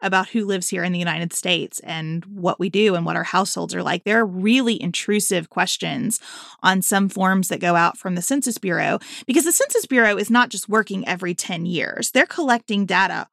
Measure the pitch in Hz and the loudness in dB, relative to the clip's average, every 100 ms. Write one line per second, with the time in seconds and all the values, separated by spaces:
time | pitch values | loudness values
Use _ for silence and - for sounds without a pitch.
0 | 196 190 185 233 202 196 180 185 175 175 | 0 0 0 -2 0 -2 -2 -4 -2 -2
1 | 175 160 170 - 180 170 - - - 165 | -2 -2 -4 -4 -2 -2 -2 -10 -10 -8
2 | 160 165 190 202 180 - 180 196 214 180 | -4 -6 -8 -4 -2 0 0 2 2 2
3 | 165 165 175 180 196 180 170 175 175 180 | 0 -2 0 0 0 -2 -4 -4 -2 -2
4 | 202 226 214 180 202 254 240 214 175 - | 0 2 2 0 2 4 2 0 -2 -4
5 | - 208 - 180 165 - 180 - 170 147 | 0 0 2 -2 -2 -2 -2 -2 -4 -4
6 | - - - - - - 185 190 - 196 | -4 -4 -8 -18 -20 -2 2 2 2 2
7 | 196 196 185 190 180 180 175 170 170 - | 2 2 2 2 0 0 2 4 2 0
8 | 190 175 175 277 262 220 196 165 156 - | -6 -4 -2 0 -2 -4 -2 0 0 -2
9 | - - - 269 311 - 554 466 - 254 | -6 -12 0 2 2 2 2 2 2 4
10 | 220 202 202 240 240 196 - 214 214 190 | 4 2 2 4 4 -2 0 0 0 -4
11 | - 180 180 175 - 175 175 170 - - | -4 -4 -4 -4 -6 -4 -4 -2 -4 -4
12 | - 254 339 - 277 233 - 202 185 180 | -2 2 2 0 0 0 0 -2 2 2
13 | 190 170 - | 2 -2 -8